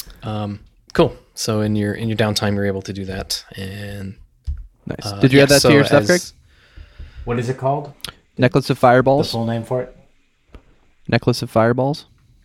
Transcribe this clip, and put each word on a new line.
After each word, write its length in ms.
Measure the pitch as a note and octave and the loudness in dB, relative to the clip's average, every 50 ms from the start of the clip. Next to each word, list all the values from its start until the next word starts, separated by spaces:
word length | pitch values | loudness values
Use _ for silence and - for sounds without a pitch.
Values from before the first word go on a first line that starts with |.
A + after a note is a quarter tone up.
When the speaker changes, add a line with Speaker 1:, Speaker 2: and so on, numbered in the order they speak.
| - - - - | -10 -10 -12 -14
Speaker 1:
Um, 380 | - A2 G#2+ G#2 G#2+ G#2 G2+ - - _ _ _ _ _ | -10 -8 -8 -6 -6 -8 -10 -12 -16 _ _ _ _ _
cool. 240 | - - E3 A2+ - - _ _ _ | 0 2 2 2 0 -8 _ _ _
So 280 | - - - A2 G#2+ | -8 -4 -2 -2 0
in 120 | G#2+ G#2+ G#2+ | 0 0 0
your, 180 | G#2 G#2 G#2 G2 | -2 -2 -2 -4
in 140 | - A#2 A2+ | -4 -6 -4
your 80 | A2 G#2+ | -2 0
downtime, 360 | A2 G#2+ G#2 G#2 A2 G2+ G2+ | 0 0 0 -2 -2 -2 -2
you're 120 | G2+ G2+ | -2 -2
able 160 | G2+ F#2+ F#2+ | -4 -4 -6
to 100 | - - | -8 -10
do 140 | F#2+ G2 F#2+ | -10 -10 -10
that, 360 | F#2 F#2+ G2 - - - - - - - | -10 -10 -10 -8 -8 -10 -10 -10 -14 -14
and 600 | G2 G2 F#2+ G2 G2+ G2+ G2+ G2+ G2+ F#2+ G2 G#2 - - _ _ _ - - - - - - _ _ - | -14 -12 -12 -12 -12 -12 -12 -12 -12 -12 -14 -14 -16 -20 _ _ _ -10 -10 -10 -10 -12 -20 _ _ -12
Speaker 2:
Nice. 140 | - - - - | -12 -12 -10 -10
Speaker 1:
uh, 120 | G#2+ G2+ G2+ | -10 -2 2
Speaker 2:
Did 120 | C3+ C3 | 2 4
you 80 | B2+ C#3 | 6 6
add 80 | C#3 C#3 | 6 6
Speaker 1:
yeah, 100 | C#3+ C#3 | 6 6
Speaker 2:
that 40 | |
to 100 | C#3 C3 | 6 6
your 120 | D3+ C#3+ C#3 | 6 6 6
Speaker 1:
so 40 | - | 6
Speaker 2:
stuff, 180 | - C#3+ - | 4 4 4
Greg? 100 | - F3+ | 4 2
Speaker 1:
as 160 | F3 - - - _ _ _ _ _ _ _ - - - - _ - - - - - - | 0 0 -6 -20 _ _ _ _ _ _ _ -20 -20 -20 -20 _ -20 -20 -18 -18 -12 -8
Speaker 3:
What 140 | A#2+ A#2+ B2 | -6 -6 -4
is 100 | A#2 B2 | -4 -6
it 80 | C3 | -6
called? 380 | - C3 C3+ C#3+ D3+ - - - _ - - - _ _ _ _ | -4 -4 -4 -4 -4 -6 -10 -16 _ -18 -18 -18 _ _ _ _
Speaker 2:
Necklace 320 | - B2+ B2 - C#3+ C3 - | 0 0 2 2 0 0 0
of 80 | C3+ | 0
Speaker 3:
The 40 | - | 2
Speaker 2:
Fireballs. 520 | - B2 B2 C3 B2 C3+ C#3 C#3+ D3+ - | 4 6 6 6 6 4 2 2 0 -2
Speaker 3:
full 140 | - A2+ A2+ | -4 -4 -4
name 160 | A#2 A#2 A#2 G#2+ | -4 -4 -6 -6
for 160 | - B2+ B2+ | -6 -6 -6
it? 140 | B2 - - _ _ _ _ _ _ _ _ _ _ _ - - _ _ _ _ _ _ _ _ _ - | -6 -8 -14 _ _ _ _ _ _ _ _ _ _ _ -20 -20 _ _ _ _ _ _ _ _ _ -4
Speaker 2:
Necklace 320 | A#2 A#2 - B2 A#2+ - | -2 -2 0 0 -2 -2
of 100 | B2 A#2 | -2 -2
Fireballs. 540 | - A2+ A2 A#2 A#2+ B2+ B2+ C#3 D3+ - - _ _ _ _ _ _ _ | 0 2 2 2 2 0 0 -2 -4 -6 -10 _ _ _ _ _ _ _